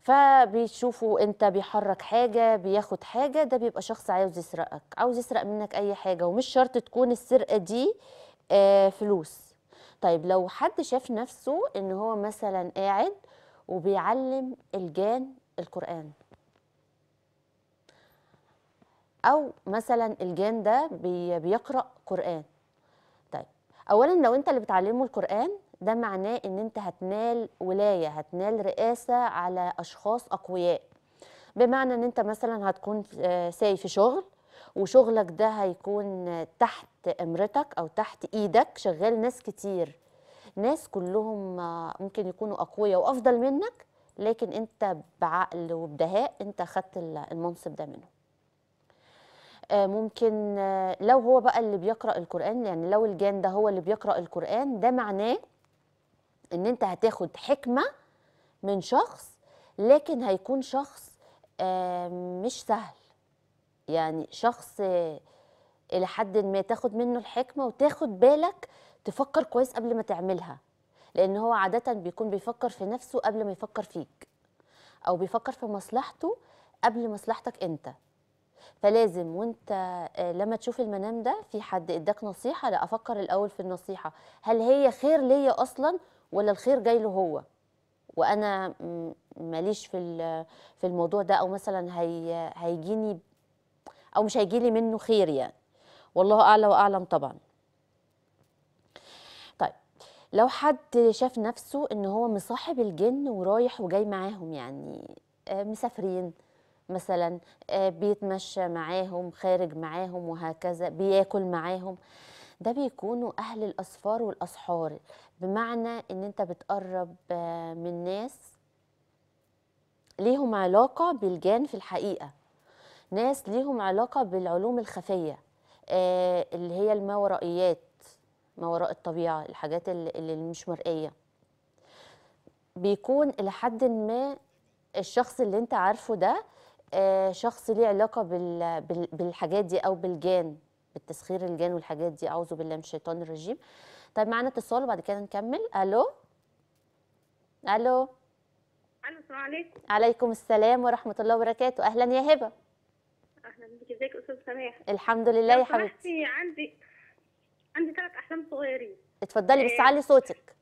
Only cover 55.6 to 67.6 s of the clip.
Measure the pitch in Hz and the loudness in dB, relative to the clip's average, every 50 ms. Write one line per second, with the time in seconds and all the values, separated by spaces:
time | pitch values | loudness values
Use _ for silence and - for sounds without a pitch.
55.6 | _ _ _ _ _ _ _ _ _ _ _ _ _ _ _ _ _ _ - 175 | _ _ _ _ _ _ _ _ _ _ _ _ _ _ _ _ _ _ -6 -4
56.6 | 185 220 247 240 233 196 180 - - 226 214 - 185 160 - - - - 277 277 | -2 -2 0 0 -2 -4 -2 2 2 0 2 0 -6 -6 -6 -12 0 0 0 0
57.6 | - 247 240 262 349 554 587 _ _ _ _ _ _ _ _ _ _ _ _ _ | 0 -2 0 0 0 0 -4 _ _ _ _ _ _ _ _ _ _ _ _ _
58.6 | - 196 202 196 170 - 247 - 415 - - - - - - _ _ _ _ _ | -4 -2 -2 -2 -2 2 2 2 2 2 -4 -20 -20 -20 -20 _ _ _ _ _
59.6 | _ _ _ - 196 226 269 302 294 - 320 247 247 208 190 185 190 - 262 269 | _ _ _ -2 6 6 6 6 6 0 -4 -2 0 -2 -2 -2 -2 -4 -4 -4
60.6 | 254 - - 254 285 - - - - - _ _ _ _ _ _ _ _ _ - | -4 -4 -4 -4 -4 -4 -12 -20 -20 -20 _ _ _ _ _ _ _ _ _ -6
61.6 | 185 185 185 185 185 180 180 180 175 175 175 180 180 180 180 180 190 240 - - | -4 -2 -2 -2 -2 -4 -4 -6 -6 -6 -8 -8 -8 -8 -8 -6 -6 -6 -6 -8
62.6 | - - 220 202 208 - - _ _ _ _ _ _ _ _ _ _ _ _ _ | -2 -2 -2 -2 -2 -12 -18 _ _ _ _ _ _ _ _ _ _ _ _ _
63.6 | _ _ _ _ _ - 151 165 160 160 160 160 - - - - - 233 240 - | _ _ _ _ _ -2 0 0 0 0 -2 -6 -8 -8 -10 -2 -2 -2 -2 -2
64.6 | - - - - 202 190 180 175 170 160 156 - _ _ _ _ _ _ _ _ | -14 -18 -8 -4 -2 0 0 0 0 -2 -6 -10 _ _ _ _ _ _ _ _
65.6 | _ _ _ _ _ _ - 185 185 185 - - 226 196 185 214 202 196 196 196 | _ _ _ _ _ _ -2 -2 -2 -2 -2 -4 -4 0 0 0 0 2 0 -2
66.6 | 185 - 233 - - 240 208 220 240 240 240 240 214 - - 233 254 254 - 285 | 0 -2 -4 -2 -2 -4 -2 -2 -2 -2 -2 -4 -6 -6 -4 -4 -4 -4 -4 -4